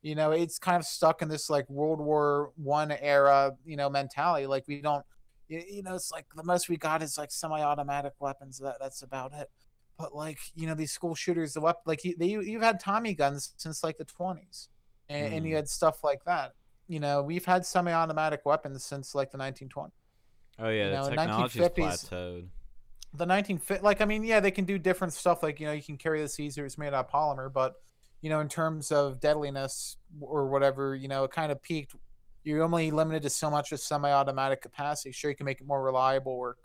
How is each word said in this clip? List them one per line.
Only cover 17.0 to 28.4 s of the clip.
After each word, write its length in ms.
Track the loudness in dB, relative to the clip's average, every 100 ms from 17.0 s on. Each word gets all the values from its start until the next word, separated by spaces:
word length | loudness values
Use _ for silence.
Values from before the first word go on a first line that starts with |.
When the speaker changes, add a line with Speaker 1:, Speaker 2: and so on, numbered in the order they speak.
Speaker 1:
know, 200 | 0 0
we've 220 | 0 -2
had 220 | 4 4 4
semi-automatic 800 | 0 2 2 2 0 0 0 2
weapons 400 | 2 0 -12 -10
since, 280 | -10 -6
like, 180 | -4 -4
the 60 | -4
nineteen 300 | -8 -8 -12
twenties. 320 | -12 -12 _ _ _ _ _ -20 -6
Speaker 2:
Oh, 120 | -2
yeah, 160 | 2 2
Speaker 1:
You 40 |
Speaker 2:
the 40 | 0
Speaker 1:
know, 100 | 0
in 20 |
Speaker 2:
technology's 460 | 0 0 2 0 2
Speaker 1:
nineteen 320 | 2 2 0
fifties, 200 | -2 -6
Speaker 2:
plateaued. 400 | -8 -8 -10 -12 -14 -14 -18 -18 -18 -16
Speaker 1:
the 120 | -6 2
nineteen 320 | 2 2 -4
fi-, 220 | -2 2
like, 200 | 4 4
I 60 | 2
mean, 180 | 2
yeah, 160 | 4 4
they 120 | 4
can 120 | 2
do 160 | 0 2
different 320 | 2 2 -2
stuff. 320 | 0 2 2
Like, 160 | 0 -4
you 80 | -6
know, 60 |
you 100 | -6
can 140 | -8 -4
carry 240 | -2 0
this 180 | -2 -4
easier. 240 | -6 -6
It's 140 | -8 -6
made 160 | -2
out 140 | -2 0
of 40 |
polymer, 400 | 2 2 -2 -4
but, 320 | 0 0 -2 -20 _ _ -10
you 80 | -2
know, 100 |
in 100 | -2